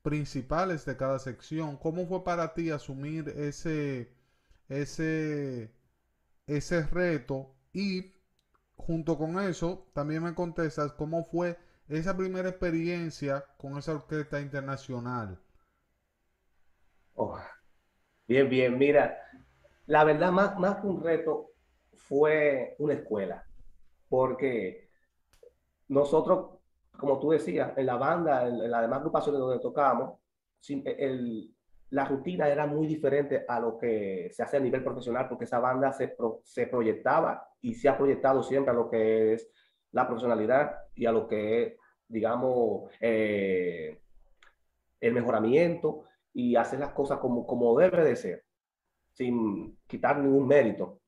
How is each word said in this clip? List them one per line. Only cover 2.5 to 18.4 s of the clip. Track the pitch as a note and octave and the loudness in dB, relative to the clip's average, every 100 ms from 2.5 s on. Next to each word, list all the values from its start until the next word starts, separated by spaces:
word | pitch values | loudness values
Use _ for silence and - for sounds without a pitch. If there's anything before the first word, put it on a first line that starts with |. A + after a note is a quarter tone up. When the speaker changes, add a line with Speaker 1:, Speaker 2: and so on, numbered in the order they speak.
Speaker 1:
ti | E3+ E3 | -4 -4
asumir | D3 - C3+ D3 D#3+ D3 | -6 -8 -10 -8 -8 -8
ese, | - D3 - E3+ D#3 C#3+ C3 A#2 _ _ _ _ _ _ | -6 -6 -6 -4 -4 -4 -6 -10 _ _ _ _ _ _
ese, | C3+ C#3+ - D#3+ D#3+ D#3 D3 C#3 B2 A2 _ _ _ _ _ _ _ - | -6 -6 -4 -2 -2 -2 -4 -6 -8 -10 _ _ _ _ _ _ _ -4
ese | D3 - F3 D3 | -4 0 -2 0
reto? | E3+ F3+ D3+ - C3+ C3+ _ _ | 0 2 0 -4 -8 -8 _ _
Y | F3+ G3+ F#3 F#3 _ _ _ _ _ _ | -4 -2 -4 -8 _ _ _ _ _ _
junto | - - E3 D#3+ D3+ | -12 -4 -4 -2 -2
con | D#3+ F3+ | -2 -2
eso, | G3 - E3+ F#3+ - | -2 -2 -4 -6 -10
también | - D3 D#3 | -6 -4 -4
me | E3+ | -4
contestas | E3 F3 E3 D#3+ D3 D3 | -4 -6 -2 -4 -2 -6
cómo | - D3+ E3 | -6 -4 -4
fue | E3 E3+ F3 E3+ - _ - | -4 -2 -2 -6 -16 _ -6
esa | D#3 E3+ F#3 | -4 -2 -2
primera | F#3+ F#3 F#3 | -2 -2 -4
experiencia | F3+ F3+ E3 E3+ F3 E3 - C#3+ C#3 C#3+ _ | -4 -2 0 -2 -4 -6 -6 -4 -4 -6 _
con | C3+ C#3+ | -10 -8
esa | D3+ | -6
orquesta | D3+ - D#3 D3 C#3+ | -6 -4 -6 -4 -6
internacional. | C#3+ C#3 C3+ C3+ - B2 A#2+ B2 G#2 F2+ _ _ _ _ _ _ _ _ _ _ _ _ _ _ _ _ _ | -6 -8 -6 -8 -8 -8 -6 -6 -6 -12 _ _ _ _ _ _ _ _ _ _ _ _ _ _ _ _ _
Speaker 2:
Oh, | - G#2 G2+ - - _ _ _ _ _ _ - | -6 -4 -6 -14 -20 _ _ _ _ _ _ 2
bien, | B2+ | 4